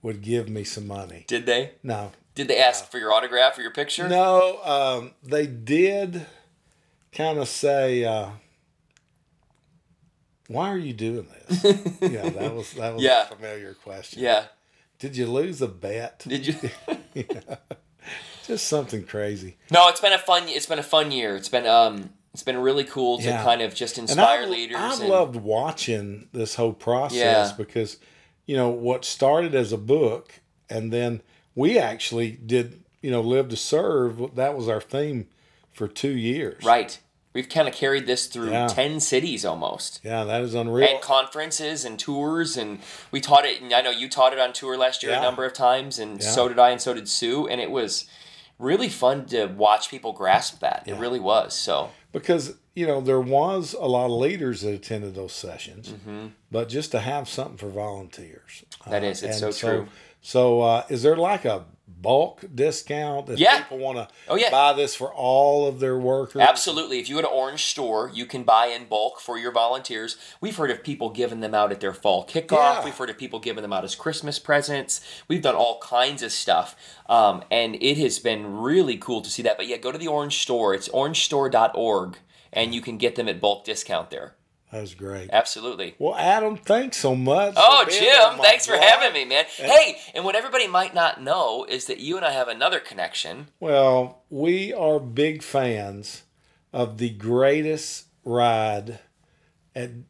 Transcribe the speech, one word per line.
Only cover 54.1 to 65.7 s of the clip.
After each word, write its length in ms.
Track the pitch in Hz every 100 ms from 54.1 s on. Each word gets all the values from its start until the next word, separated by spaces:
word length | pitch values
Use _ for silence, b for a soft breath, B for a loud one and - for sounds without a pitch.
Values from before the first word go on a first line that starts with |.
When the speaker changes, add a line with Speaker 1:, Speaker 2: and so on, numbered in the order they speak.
Speaker 1:
leaders 480 | 117 139 190 139 104
that 140 | 104
attended 400 | 101 - 107 104
those 180 | 95 92
sessions, 560 | - 92 80 - 95 117
Speaker 2:
Mm-hmm. 380 | 107 101 104 110 - _
Speaker 1:
but 180 | 110 113
just 220 | 127 151
to 80 | 120
have 300 | 110 143 131
something 260 | - 131 -
for 120 | 104
volunteers. 920 | 98 107 101 92 - 85 78 _ - _ - -
Speaker 2:
That 160 | 104
Speaker 1:
Uh, 40 | 101
Speaker 2:
is, 160 | 95
it's 180 | 104 107
Speaker 1:
and 120 | 107
Speaker 2:
so 140 | 104 117
true. 200 | 110 101 b b b
Speaker 1:
so, 400 | - 127 123 120
uh, 240 | 117 117 -
is 120 | 127
there, 140 | 131 160
like, 300 | 175 202 127
a 180 | 98 82 _ _ 87
bulk 420 | 95 135 180 - 196
discount 760 | 127 147 156 - 147 147 139 139
if 80 | 151
Speaker 2:
Yeah. 200 | 185 277
Speaker 1:
people 160 | - 131
wanna 300 | 131 127 107 b -
Speaker 2:
Oh, 60 |
yeah. 160 | 185 233
Speaker 1:
buy 220 | 131 143
this 220 | 139 143
for 180 | - 131
all 520 | - 127 131 143 147
of 140 | 143